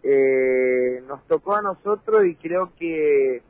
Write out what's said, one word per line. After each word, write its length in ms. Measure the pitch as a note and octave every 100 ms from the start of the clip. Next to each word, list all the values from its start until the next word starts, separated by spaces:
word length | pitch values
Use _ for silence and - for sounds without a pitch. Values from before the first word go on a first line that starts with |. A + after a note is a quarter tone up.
Eh, 1000 | C#3+ C#3 C3+ C3 C3 B2+ B2+ B2+ B2+ B2+ C3
nos 160 | C#3 _
tocó 280 | D#3+ F#3+ G#3
a 60 |
nosotros 640 | G#3 F3+ G3+ G#3 - A3 F#3
y 100 | D#3
creo 360 | E3 F3+ F#3 _
que 640 | E3+ D#3+ D3+ C#3+ C3+ B2